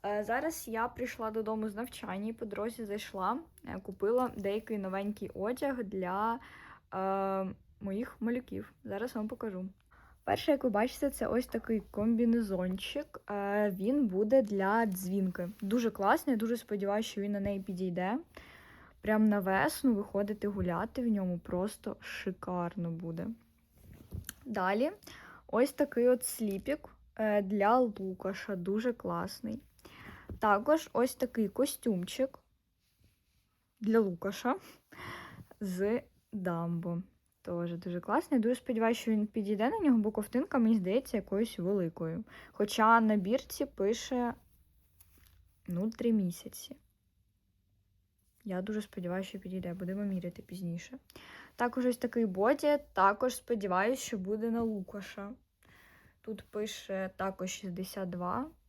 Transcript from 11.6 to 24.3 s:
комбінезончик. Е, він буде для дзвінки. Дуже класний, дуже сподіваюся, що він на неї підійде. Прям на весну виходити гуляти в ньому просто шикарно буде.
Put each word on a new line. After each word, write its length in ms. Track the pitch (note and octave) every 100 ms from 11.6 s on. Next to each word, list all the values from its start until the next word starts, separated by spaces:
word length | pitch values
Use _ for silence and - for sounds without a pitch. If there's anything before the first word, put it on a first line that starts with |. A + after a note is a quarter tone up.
| - A3
комбінезончик. 1400 | F#3+ - G#3+ A#3 A#3+ A#3 G#3+ F#3 F#3 F#3 - C#4+ D#4 - -
Е, 400 | G3+ G3+ G#3 G#3
він 360 | F#3+ G3 C#4+ A#3+
буде 360 | F#3 G#3+ C4+
для 440 | G#3 G3 F#3+ A3 A3+
дзвінки. 600 | F3+ F#3 G3 F#3+ F3 F3 -
Дуже 300 | G3+ A#3 A3+
класний, 460 | G#3 G3 D4+ D4+ A#3
дуже 200 | A3+ A#3
сподіваюся, 520 | - G#3 G3 G3+ A3
що 120 | -
він 120 | G3+
на 80 | G3+
неї 200 | G3 G3
підійде. 580 | F#3+ F3+ F#3 F3 F3+ B3+ E4+ - - - - - - -
Прям 280 | G#3 G#3+ G#3+
на 120 | G3+
весну 540 | F#3 F#3+ D4+ - C4+
виходити 540 | G#3 G#3 G3+ G3+ G#3+ G#3
гуляти 540 | G3+ F3+ E3+ A3 -
в 60 | A#3+
ньому 300 | G3+ F#3 F3
просто 580 | - F3+ G3+ - - -
шикарно 920 | - - - F#3 - F3+ E3+ F#3 E3+
буде. 360 | E3 E3+ E3 E3+ A#3 _ _ _ _ - - - - -